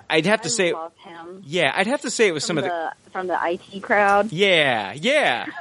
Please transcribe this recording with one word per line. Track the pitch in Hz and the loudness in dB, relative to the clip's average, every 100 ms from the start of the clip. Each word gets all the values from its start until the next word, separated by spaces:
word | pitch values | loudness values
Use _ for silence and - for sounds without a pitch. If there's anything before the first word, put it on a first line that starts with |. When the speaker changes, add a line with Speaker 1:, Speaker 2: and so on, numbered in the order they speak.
| - | -2
Speaker 1:
I'd | 160 160 | 0 2
have | 220 | 0
to | 165 | 0
Speaker 2:
I | |
Speaker 1:
say, | 131 175 | -2 0
Speaker 2:
love | 165 165 - | -2 -8 -14
him. | 196 165 170 190 151 | -20 -18 -18 -18 -8
Speaker 1:
yeah, | 175 147 - | 0 0 2
I'd | 196 | 0
have | 294 | -2
to | 277 | -4
say | - 214 | 0 2
it | |
was | 156 - | 2 -2
Speaker 2:
From | 156 | -2
Speaker 1:
some | |
of | 139 | -2
the | 170 160 - _ | -4 -6 -10 _
Speaker 2:
the, | |
from | 190 185 | -8 -4
the | 165 | -2
I | 165 190 | -2 -4
T | - 196 | -8 -14
crowd. | - 208 202 202 208 | 0 2 4 4 2
Speaker 1:
Yeah, | 160 202 170 143 117 95 | 2 4 6 4 2 -2
yeah. | 120 202 294 190 120 - - | -4 0 2 2 0 -4 -10